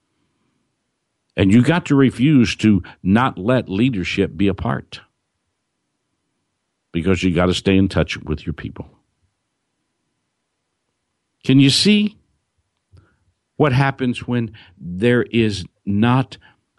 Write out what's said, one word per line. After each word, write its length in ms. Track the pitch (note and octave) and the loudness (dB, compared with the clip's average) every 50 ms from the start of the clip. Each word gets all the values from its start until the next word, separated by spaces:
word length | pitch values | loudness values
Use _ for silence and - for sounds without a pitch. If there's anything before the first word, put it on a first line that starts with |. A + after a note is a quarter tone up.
| _ _ _ _ _ _ _ _ _ _ _ _ _ _ _ _ _ _ _ _ _ _ _ _ _ _ - | _ _ _ _ _ _ _ _ _ _ _ _ _ _ _ _ _ _ _ _ _ _ _ _ _ _ -4
And 160 | - G2 F#2+ | 0 2 4
you 120 | G2+ B2 B2 | 4 4 4
got 220 | C#3+ E3 F3 - - | 4 0 0 0 0
to 80 | C#3+ | 2
refuse 600 | C#3 C3+ A#2+ - A2+ A#2+ D3+ D#3 C3 A2+ F2 - - | 2 2 2 2 0 0 2 4 4 4 2 0 0
to 260 | - A2 G#2 F2 - - - _ | 2 2 2 2 0 -4 -18 _
not 360 | - F2+ G2+ A#2 B2+ C3 - - | -2 0 2 2 2 0 -4 -6
let 320 | F#2 A2+ A2 A2 - - | -2 -2 -2 -2 -2 -4
leadership 680 | F#2+ G2 A#2+ C3+ B2 F#2+ E2+ - - F#2+ F#2+ - - | -2 -2 -2 -2 -2 -4 -6 -6 -2 -4 -4 -4 -2
be 120 | E2 G2 G2 | -2 -2 -2
a 60 | F2+ | -2
part, 480 | - - - C3+ - - _ - - - _ _ _ _ _ _ _ _ _ _ _ _ _ _ _ _ _ _ _ _ _ _ _ _ _ _ _ _ _ _ _ _ _ _ _ _ _ | -2 -4 -6 -6 -6 -8 _ -20 -20 -20 _ _ _ _ _ _ _ _ _ _ _ _ _ _ _ _ _ _ _ _ _ _ _ _ _ _ _ _ _ _ _ _ _ _ _ _ _
because 320 | - E2+ D#2+ F#2 F#2+ F2 F#2 | -8 -6 -2 -2 -2 -2 -2
you 100 | F#2+ E2+ | -2 0
gotta 200 | F2 F2+ F2+ F2 | 0 0 0 -2
stay 200 | - - G2 F#2+ | -2 0 0 2
in 120 | F#2+ G2 F#2+ | 2 2 0
touch 280 | - F2+ D#2 - - - | 0 -2 -4 -4 -6 -12
with 280 | - - D#2 D2+ - | -8 -8 -10 -8 -8
your 80 | E2 D#2 | -12 -14
people. 380 | - - - - - - - _ _ _ _ _ _ _ _ _ _ _ _ _ _ _ _ _ _ _ _ _ _ _ _ _ _ _ _ _ _ _ _ _ _ _ _ _ _ _ _ _ _ _ _ _ _ _ _ _ _ - | -12 -12 -16 -14 -14 -18 -20 _ _ _ _ _ _ _ _ _ _ _ _ _ _ _ _ _ _ _ _ _ _ _ _ _ _ _ _ _ _ _ _ _ _ _ _ _ _ _ _ _ _ _ _ _ _ _ _ _ _ -2
Can 160 | - C3+ C#3 | 2 4 4
you 120 | C#3 C3+ | 6 4
see 460 | C3 - - G3+ G#3 G#3 G#3 G#3 - _ _ _ _ _ _ _ _ _ _ _ _ _ _ _ _ - _ _ _ _ _ _ _ _ _ _ _ | 4 2 2 2 2 2 2 -2 -6 _ _ _ _ _ _ _ _ _ _ _ _ _ _ _ _ -20 _ _ _ _ _ _ _ _ _ _ _
what 180 | - D3 D3 B2 | 0 0 2 2
happens 540 | C3+ C#3 C3+ C3+ - C3 B2 A#2+ - - - | 2 0 0 0 -2 -4 -4 -4 -6 -6 -6
when 240 | B2 A#2+ A#2 A2 A2+ - - _ _ _ | -4 -4 -4 -6 -10 -18 -20 _ _ _
there 460 | - E2+ F2+ F#2 A2 A#2+ B2 A#2+ G#2 | -14 -12 -8 -2 0 2 2 2 0
is 420 | - - A#2 A2+ G#2+ G2+ F#2 F2 - _ _ - | -2 -2 -2 0 0 -2 -6 -12 -14 _ _ -8
not 540 | G2+ G2 G2+ A2+ A#2+ B2 C3 B2+ - - - _ - _ _ _ _ _ | -4 -2 0 2 2 2 0 -2 -4 -10 -20 _ -20 _ _ _ _ _